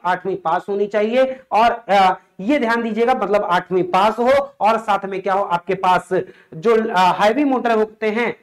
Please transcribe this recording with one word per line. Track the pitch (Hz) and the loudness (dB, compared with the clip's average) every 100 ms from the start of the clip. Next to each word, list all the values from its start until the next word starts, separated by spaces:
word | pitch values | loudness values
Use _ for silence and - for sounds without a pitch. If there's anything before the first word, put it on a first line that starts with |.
| 175 | -4
आठवीं | 180 190 190 | -4 -4 -6
पास | 160 175 180 | -2 -4 -4
होनी | 202 208 | -4 -2
चाहिए | 208 214 247 262 262 - | -2 0 0 0 -2 -4
और, | 196 233 233 - | 2 2 0 0
आ, | 202 185 185 _ - | 2 4 0 _ -12
ये | 196 294 | -2 -2
ध्यान | 226 233 | 0 -2
दीजिएगा, | 233 214 240 | -2 -2 0
मतलब | 254 196 202 | 0 0 0
आठवीं | 185 180 180 185 180 | 2 -2 0 -2 0
पास | 185 208 220 | 2 2 0
हो | 240 277 277 - | 2 2 0 -2
और | 202 226 | 0 0
साथ | 220 196 196 | 0 -2 -2
में | 190 | -6
क्या | 190 | -2
हो, | 190 | -2
आपके | 196 175 - 190 | -2 -4 -4 -2
पास | 190 180 - 185 - - _ 160 | 0 0 0 -4 -4 -14 _ -4
जो, | 165 226 220 | 0 2 2
आ, | 180 185 | 2 2
हैवी | 160 208 233 | 2 2 2
मोटर | 294 254 233 | 0 0 0
होते | 220 214 - 214 | 0 0 -2 -4
हैं, | 214 233 - | -2 -4 -6